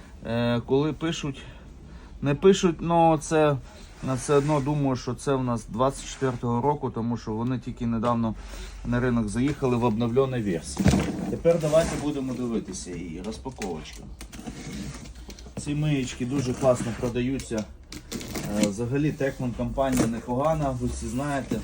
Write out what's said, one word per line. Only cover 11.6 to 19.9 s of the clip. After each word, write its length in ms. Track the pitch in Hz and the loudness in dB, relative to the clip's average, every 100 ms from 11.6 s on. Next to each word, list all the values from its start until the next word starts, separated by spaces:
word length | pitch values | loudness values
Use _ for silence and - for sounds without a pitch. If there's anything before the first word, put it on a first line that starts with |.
давайте 300 | 151 156 165 - | 6 4 4 0
будемо 320 | 147 139 131 | -2 -2 -2
дивитися 560 | 123 123 110 90 92 92 | -2 -2 -2 -4 -8 -8
її, 320 | 87 87 80 196 | -8 -8 -8 -8
розпаковочка. 760 | 220 - - - 80 - - - - - - - - - - - - - - - - - - | -8 -8 -6 -6 -6 -10 -14 -14 -16 -16 -14 -12 -12 -10 -10 -10 -10 -14 -16 -16 -16 -14 -10
Ці 180 | - | -4
миєчки 520 | 147 151 139 127 - 123 | -2 2 2 0 -4 -4
дуже 280 | 139 127 | -2 -2
класно 380 | 120 127 123 120 104 | 2 4 4 2 -2
продаються. 640 | 123 123 123 135 - 110 101 - - - - - - - - 104 | -2 0 0 -2 -4 -4 -6 -10 -16 -16 -10 -10 -8 -8 -4 0
Е, 80 | 104 | 0
взагалі 440 | 98 120 139 147 | 0 -2 0 0
Текман 400 | - 135 - 123 | 0 -2 -2 -4
компанія 540 | 113 120 113 135 | -4 -4 0 0